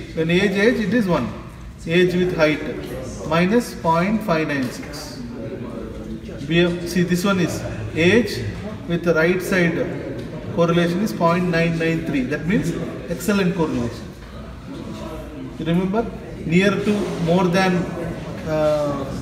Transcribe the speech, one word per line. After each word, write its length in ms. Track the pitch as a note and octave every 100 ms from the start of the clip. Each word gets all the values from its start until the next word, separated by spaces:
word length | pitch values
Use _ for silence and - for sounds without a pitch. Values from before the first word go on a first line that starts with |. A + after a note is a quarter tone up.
| -
When 160 | D#3+ E3
age, 220 | F3 G3+
age, 280 | G3 A3 A#3 F#3+
it 80 |
is 120 | A#3+ F#3
one. 260 | D3+ A2 - - - - - E3
Age 280 | F3 F3+
with 200 | F3+ F3+
height, 260 | E3 D#3 C#3+ - - - - - - D3+
minus 460 | E3 F#3 A#3+ -
point 480 | - E3+ E3 G3 A3
five 260 | - D#3+ D3
nine 160 | C#3
six. 560 | B2 - - - - - - - - A#2 A2+ A2+ A2+ - A2 A2+ - - C#3+
We 80 | E3+
have, 320 | F3 F3 -
see, 140 | F3+
this 220 | E3+ E3+
one 140 | G3+ F#3
is 240 | D#3+ - - - -
age 500 | D#3 F3 A3+ - - G2+ E2+ G#3 - -
with 160 | E3+
the 100 | E3+
right 260 | D#3+ E3+ F#3
side 340 | - F#3 E3 - - - - - - - - -
correlation 460 | E3+ E3+ E3+ F#3
is 100 | G#3+
point 320 | - E3+ F3 F3+
nine 280 | E3 E3+ E3
nine 260 | E3 E3 -
three. 160 | C#3+
That 240 | B2 D3 D#3+
means 260 | A3+ - - - - -
excellent 460 | E3+ - G3 F3
correlation. 500 | E3+ D3+ B2+ A#2 - - - - - - - - C#4 - - D#3+ D#3 - C3+ C3 -
You 80 | D#3
remember, 440 | F3 F#3+ A3 A3+ - - -
near 260 | - F3 G3
to 220 | F#3+ G#3+ G3+ F3 E3+
more 220 | E3 F3+ F3+
than, 280 | F#3+ F#3 F3 - - E3+ - - - D#3
uh, 560 | D#3 D3+ D3+ D3 C#3 C3+ -